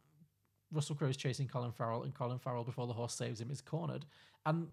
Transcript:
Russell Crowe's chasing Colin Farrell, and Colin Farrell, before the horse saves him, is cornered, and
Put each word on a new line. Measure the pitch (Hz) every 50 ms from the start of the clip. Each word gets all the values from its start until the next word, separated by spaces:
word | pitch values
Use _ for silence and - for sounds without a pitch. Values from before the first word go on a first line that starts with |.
| - _ _ - 165 - _ _ _ _ _ _ _ -
Russell | - 151 147 - 156
Crowe's | 143 160 131 131 135
chasing | - 143 120 - 139 117
Colin | - 127 123 120
Farrell, | 113 - 127 117 113 117 -
and | 135 131
Colin | - 131 120 123 127
Farrell, | - 135 123 120 117
before | 120 117 - 123 120
the | 120
horse | 110 120 113 -
saves | - 123 120 123 107
him, | 113 120
is | 143 139
cornered, | - - - 156 170 151 127 127 139 - - - - - - - -
and | 156 160 165 170 165